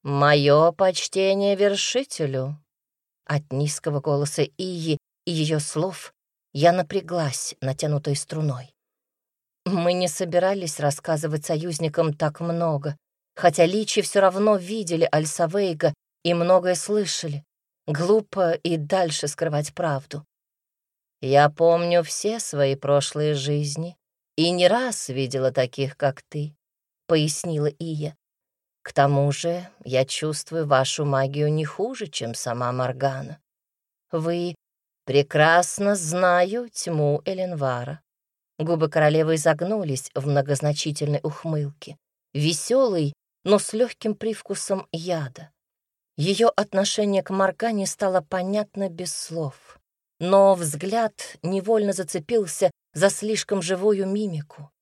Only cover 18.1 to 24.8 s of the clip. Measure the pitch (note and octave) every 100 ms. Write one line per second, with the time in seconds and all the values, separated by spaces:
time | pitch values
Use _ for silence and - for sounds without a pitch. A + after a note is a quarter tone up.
18.1 | A3 G#3 G3 F3 E3 E3+ E3 D3 F#3+ F3
19.1 | D3 D3 - E3 D3 D3 - E3+ C#3 -
20.1 | D3 D3+ _ _ _ _ _ _ _ _
21.1 | _ C3 C#3 D3 D3 E3 E3+ F3 F3 D#3
22.1 | - G#3 A3+ - C#3+ C#3 C3+ C#3 C#3+ C#3
23.1 | D3+ D3+ D3 C#3 D3 D3 D3+ E3+ E3+ _
24.1 | _ _ - E3+ F3 F3+ A#3